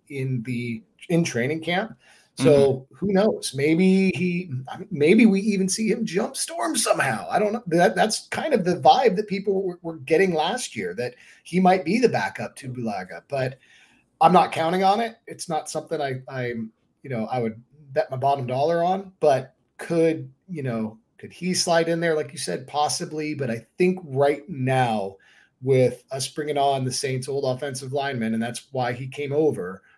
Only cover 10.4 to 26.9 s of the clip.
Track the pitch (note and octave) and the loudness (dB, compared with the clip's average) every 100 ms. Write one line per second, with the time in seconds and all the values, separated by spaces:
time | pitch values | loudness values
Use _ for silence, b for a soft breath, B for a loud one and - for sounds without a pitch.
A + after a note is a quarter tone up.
10.4 | D#3+ A#3+ - A#2 F2+ F#2 B2 - B B | 0 -2 -6 -8 -8 -6 -8 -8 B B
11.4 | - E3+ F#3 F#3+ E3 A3 B3+ A2+ G2 - | -4 2 4 4 2 2 2 2 -4 -6
12.4 | G#2+ - C3+ B2 A2+ G2+ F#2 E2+ - C#3 | -10 -10 -12 -8 -6 -8 -10 -14 -10 -4
13.4 | C3 C3+ b b b b b _ E3 F3 | -4 -6 b b b b b _ 6 8
14.4 | D3+ - D#3+ F3+ F#3+ G#3 A3+ A3 - C3 | 4 0 -2 2 2 2 0 -8 -18 -16
15.4 | - D#3 - D#3+ D#3 D#3+ C#3 C3 C3 C3+ | -8 -6 -6 -8 -6 -6 -4 -6 -8 -6
16.4 | B2 A#2 A2 - _ _ C#3 A#2+ A2 B2+ | -6 -6 -10 -14 _ _ -8 -6 -4 -2
17.4 | A2+ A2 - D3 D3 C3+ - C3 C3+ C#3 | -2 -6 -16 _ -6 -4 -2 -2 0 0
18.4 | B2 B2+ D3 E3+ E3+ F#3+ G3 - D3+ C3 | -2 0 0 2 0 -2 -6 0 2 2
19.4 | B2+ _ _ - - E3+ E3 D#3+ C3 - | 0 _ _ -18 -2 2 2 2 -6 -18
20.4 | - E3+ C3 A2+ A2 - _ _ - - | -14 -8 -4 -4 -6 -8 _ _ -20 -8
21.4 | F3+ F3+ - E3+ E3 E3+ E3+ D#3 C#3 - | -4 -2 2 2 2 0 0 -2 -4 -8
22.4 | - E3+ - C#3+ D3 - E3 D3+ D3+ D3 | -6 -8 -6 -2 -2 -2 -6 -6 -6 -6
23.4 | C3 A#2 - - F3+ F#3 E3 C3 C#3+ D3 | -4 -6 -10 0 0 0 -4 2 2 2
24.4 | - D3 B2+ C3 B2 A2 G2 G2 b b | -6 -4 0 2 2 0 -4 -10 b b
25.4 | b _ B2+ C3 B2+ B2 _ C3+ C3 - | b _ 2 4 4 0 _ -8 -8 -6
26.4 | D3+ C#3+ C#3 C3+ B2+ | -4 0 2 2 -2